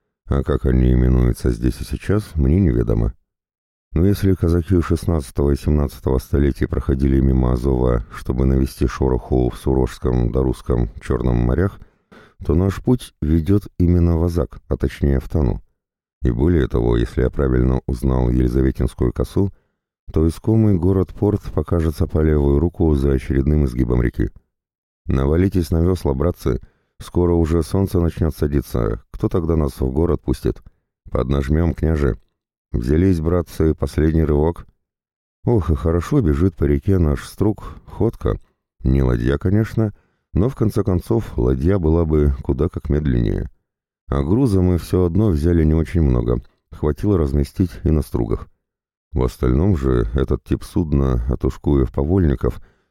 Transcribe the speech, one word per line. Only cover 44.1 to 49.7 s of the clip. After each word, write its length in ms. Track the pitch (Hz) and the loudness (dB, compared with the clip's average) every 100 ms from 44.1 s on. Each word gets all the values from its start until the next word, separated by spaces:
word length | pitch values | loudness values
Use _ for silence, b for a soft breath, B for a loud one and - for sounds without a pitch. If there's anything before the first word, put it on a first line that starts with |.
| 67 | -2
груза 400 | 71 113 131 95 | 0 0 2 2
мы 160 | 90 85 | 2 2
всё 260 | - 92 | 0 0
одно 260 | 87 90 110 | 2 2 0
взяли 340 | 78 85 85 | 2 2 2
не 100 | 78 | 4
очень 280 | 80 76 85 | 2 0 0
много, 400 | 71 62 58 60 - _ _ | 2 2 0 -2 -4 _ _
хватило 480 | - 76 73 101 92 | -6 -4 -2 0 0
разместить 540 | 71 71 71 - 90 - | 0 0 -2 -2 -4 -2
и 80 | 82 | 0
на 120 | 78 | 0
стругах. 440 | - 60 55 53 - _ _ _ _ _ _ | 0 -4 -4 -6 -8 _ _ _ _ _ _
В 140 | 65 | -2
остальном 520 | 64 - 64 65 98 | -2 -2 0 2 2